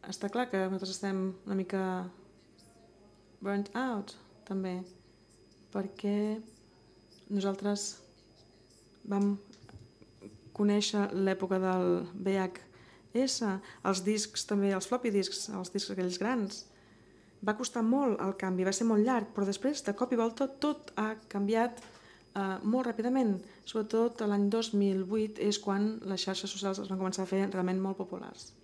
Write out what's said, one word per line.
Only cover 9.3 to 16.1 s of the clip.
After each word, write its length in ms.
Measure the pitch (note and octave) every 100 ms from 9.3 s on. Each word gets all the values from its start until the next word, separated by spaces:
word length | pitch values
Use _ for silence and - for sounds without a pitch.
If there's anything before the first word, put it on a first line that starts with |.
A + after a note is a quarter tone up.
| G3+ - - - - - - - - - - -
conèixer 540 | - G#3 G#3 G#3 G#3 G3+ F#3
l'època 400 | F#3+ F#3 F#3+ F#3+
del 240 | F#3 F#3 F3+ F3 F3
V 220 | F#3 F#3+ G3
H 240 | F#3 F3+ - - - - -
S, 320 | A#3 C4 - A3 F#3+ - - F#3
els 140 | F#3+
discs 400 | F3+ G#3+ G#3 -
també, 280 | - G3+ G3
els 140 | F#3+ F#3+
floppy 220 | B3 A#3+
discs, 320 | G3+ F3+ - -
els 220 | G3+ F3+
discs 220 | G3+ G3
aquells 240 | F#3+ F3+